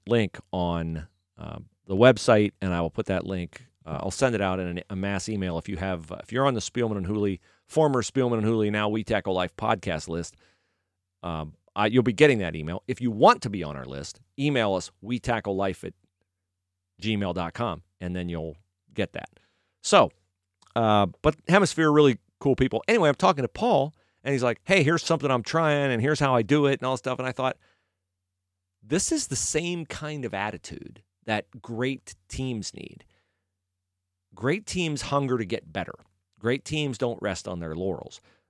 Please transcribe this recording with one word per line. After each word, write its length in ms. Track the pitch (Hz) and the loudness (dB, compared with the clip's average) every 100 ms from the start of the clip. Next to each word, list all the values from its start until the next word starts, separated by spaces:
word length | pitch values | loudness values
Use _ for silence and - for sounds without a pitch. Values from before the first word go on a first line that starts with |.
| - | 0
link 320 | 120 101 - - | 2 2 -4 -8
on, 540 | 92 87 85 82 80 82 _ _ - | -2 -2 -2 -4 -6 -10 _ _ -18
uh, 220 | 76 76 - _ - | -14 -14 -16 _ -2
the 100 | 95 | 6
website, 560 | 123 113 - 107 104 - | 8 8 6 6 4 0
and 140 | 95 | -2
I 80 | 87 | 0
will 80 | 82 | -2
put 160 | - 90 | -4 -2
that 200 | 92 85 | -2 -2
link, 380 | 92 85 - - _ 82 | -6 -8 -12 -20 _ -10
uh, 140 | 76 | -8
I'll 80 | 95 | -6
send 240 | - 131 | 0 0
it 80 | 110 | 2
out 180 | 98 92 | 0 -2
in 60 | 90 | -4
an, 140 | 87 - | -6 -8
a 60 | 95 | -6
mass 340 | 101 98 - | -4 -4 -4
email. 260 | 104 92 82 | -4 -4 -4
If 100 | - | -6
you 120 | 80 | -6
have, 340 | 95 87 80 | -4 -6 -8
uh, 60 | 87 | -14
if 80 | - | -6
you're 140 | 117 | 0
on 80 | 139 | 0
the 80 | 120 | 0
Spielman 380 | - 127 117 104 | -4 -4 -2 -2
and 80 | 90 | -4
Hooley, 340 | 104 101 92 _ _ | 0 0 -2 _ _
former 380 | _ 160 156 131 | _ 2 2 2
Spielman 360 | 110 135 123 117 | -2 0 0 2
and 60 | |
Hooley, 260 | 107 113 107 | 0 2 0
now 200 | 107 107 | 0 0
We 120 | 107 | -2
Tackle 300 | 101 107 98 | -2 -2 0
Life 240 | 92 90 - | -2 -2 -4
podcast 520 | 110 104 95 80 - | -2 -2 -2 -6 -4
list, 280 | 82 82 - _ _ _ _ _ _ _ _ | -6 -8 -14 _ _ _ _ _ _ _ _
um, 320 | 87 80 78 - _ | -8 -8 -8 -14 _
I, 120 | 101 107 | 0 2
you'll 160 | 123 | 4
be 100 | 120 | 4
getting 260 | 95 147 117 | 6 6 6
that 160 | 87 | -2
email. 280 | 80 76 92 - | -6 -6 -8 -8
If 140 | 127 | -4
you 100 | 123 | -4
want 300 | 107 185 240 | 4 6 6
to 80 | 110 | 0
be 140 | 101 | -6
on 120 | 78 71 | -6 -8
our 100 | 64 | -10
list, 340 | 69 - - _ - | -10 -12 -14 _ -4
email 360 | 147 135 107 | 0 2 2
us, 160 | 95 - _ | 0 -4 _
we 180 | 101 120 | -8 -6
tackle 380 | - 113 101 98 | -2 -2 -2 -2
life 280 | 98 85 | -2 -4
at 100 | 87 - _ _ _ _ _ _ _ _ _ _ | -10 -16 _ _ _ _ _ _ _ _ _ _
gmail 340 | 110 107 98 | -4 -2 -2
dot 200 | 87 85 | -4 -6
com, 280 | - 120 80 - - | -4 -6 -6 -12 -12
and 160 | 90 | -8
then 140 | 90 87 | -6 -6
you'll 300 | 85 80 76 _ _ _ | -6 -8 -12 _ _ _
get 220 | - 95 | -6 -6
that. 160 | - - _ _ _ _ _ | -6 -14 _ _ _ _ _
So, 280 | - 202 107 _ _ _ _ _ _ - | 4 6 6 _ _ _ _ _ _ 0
uh, 300 | 113 104 98 - | 4 4 2 0
but 140 | 151 - - | -2 -2 2
Hemisphere, 420 | 190 190 - 160 | 4 4 2 4
really 280 | 151 147 113 _ - | 6 6 4 _ -4
cool 160 | 143 123 | 0 2
people. 280 | 131 113 - | 2 0 2
Anyway, 200 | 226 156 | 4 4
I'm 60 | |
talking 260 | 139 185 143 | 4 2 2
to 80 | 123 | -2
Paul, 460 | - 240 170 143 - _ _ | -2 2 2 0 -4 _ _
and 100 | 135 | -4
he's 100 | 135 | 0
like, 180 | 123 113 | 0 -2
"Hey, 180 | - 196 | 2 4
here's 200 | 143 165 | 4 2
something 280 | - 160 139 | 0 0 0
I'm 120 | 127 | 0
trying, 480 | 107 160 156 147 139 | 0 0 2 2 0
and 120 | 120 | 0
here's 180 | 131 156 | 0 2
how 140 | 143 | 2
I 80 | 123 | 2
do 240 | 101 147 143 | 4 4 4
it," 120 | 139 | 2
and 40 | |
all 100 | 127 | -2
this 60 | 127 | -4
stuff. 200 | 131 127 | -4 -4
And 80 | 127 | -6
I 60 | |
thought, 240 | 123 131 - _ _ _ _ _ _ _ _ _ _ _ _ | -2 -4 -4 _ _ _ _ _ _ _ _ _ _ _ _
this 280 | 107 160 - | -4 -2 0
is 180 | 311 - | -2 -2
the 80 | 135 | -4
same 500 | - 156 175 175 160 | -2 -2 -2 -4 -8
kind 400 | - 151 151 120 | -10 -10 -8 -6
of 80 | |
attitude 680 | 98 104 90 - - - - _ _ | -4 -4 -6 -12 -16 -16 -20 _ _
that 380 | - 107 - 117 | -4 -4 -4 -14
great 540 | - 113 131 135 - - - | -10 -4 -2 -4 -12 -20 -12
teams 460 | - 131 117 - | -6 -4 -4 -8
need. 320 | - - - _ _ _ _ _ _ _ _ _ _ _ _ _ | -12 -16 -18 _ _ _ _ _ _ _ _ _ _ _ _ _
Great 320 | 87 123 190 - | -6 -4 -2 -4
teams 360 | 185 165 143 | -4 -2 -4
hunger 360 | - 143 139 123 | -2 -2 0 -2
to 80 | 95 | -2
get 260 | - - | -6 -6
better. 220 | 87 - - _ _ _ _ | -8 -8 -12 _ _ _ _
Great 280 | 113 135 - | -2 -2 -2
teams 320 | 156 147 120 | -4 -2 -2
don't 240 | 123 113 | -4 -2
rest 260 | 101 92 - | -4 -4 -6
on 120 | 90 | -8
their 140 | 82 | -6
laurels. 460 | 80 95 82 - - _ _ _ | -4 -4 -4 -8 -18 _ _ _